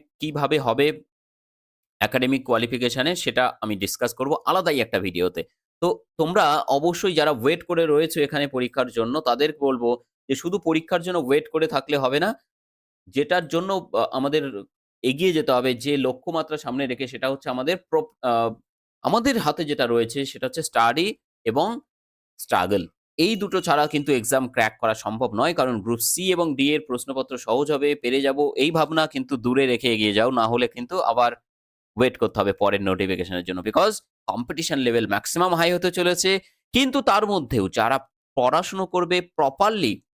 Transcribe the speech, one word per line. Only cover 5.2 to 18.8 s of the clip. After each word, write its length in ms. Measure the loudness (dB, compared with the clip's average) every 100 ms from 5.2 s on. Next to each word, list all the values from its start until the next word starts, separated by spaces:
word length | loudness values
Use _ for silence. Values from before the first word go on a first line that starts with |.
| -2 -2 -8 _ _ _
তো 220 | -2 -2 _ -4
তোমরা 460 | 0 2 2 2 2
অবশ্যই 460 | 0 0 0 0
যারা 160 | 2 2
ওয়েট 320 | 2 0 0
করে 220 | -2 0 2
রয়েছো 340 | 2 2 0
এখানে 260 | -2 -2 -4
পরীক্ষার 440 | -2 -4 -2 -2
জন্য, 300 | -2 -2 -2
তাদের 300 | 0 2 0 0
বলবো 440 | 0 0 0 -2 _ _ -6
যে 60 |
শুধু 240 | -6 -2 -2
পরীক্ষার 440 | 0 0 0 -2
জন্য 160 | -2 -2
ওয়েট 300 | 2 2 0
করে 180 | -2 0
থাকলে 300 | -2 -2 0
হবে 240 | 0 0
না, 140 | 0 -4 _ _ _ _ _ _ _
যেটার 420 | -2 0 0 0
জন্য, 220 | -2 -2
আহ, 340 | -4 -2 -2 -2
আমাদের 520 | -2 0 0 -2 -8 -14 _ _ _
এগিয়ে 300 | -2 0 2
যেতে 200 | 2 2
হবে, 220 | 2 2
যে 220 | 0 -2 0
লক্ষ্যমাত্রা 600 | 0 -4 -4 -4 -4 -6
সামনে 280 | -6 -4 -4
রেখে, 200 | -4 -8
সেটা 240 | -6 -4
হচ্ছে 200 | -4 -4
আমাদের 260 | -4 -2 -2 _
প্রপ-, 360 | -2 -2 _ 0
আহ, 280 | 2 0 -4 _ _